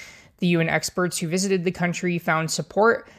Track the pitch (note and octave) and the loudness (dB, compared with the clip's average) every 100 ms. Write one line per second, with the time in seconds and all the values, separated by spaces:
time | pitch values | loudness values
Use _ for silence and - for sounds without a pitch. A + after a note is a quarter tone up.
0 | - - - _ F3 E3+ D#3+ D#3 - - | -20 -20 -20 _ 2 2 2 0 -2 -2
1 | F3+ - D#3+ F3+ F#3+ F#3+ F3 F3 F3 E3 | -2 -2 -2 -2 0 0 0 -2 -2 -2
2 | F3+ E3+ - D#3+ D#3+ - D3+ G3 A3+ - | -2 -2 0 0 0 -4 -2 2 4 2
3 | - | -4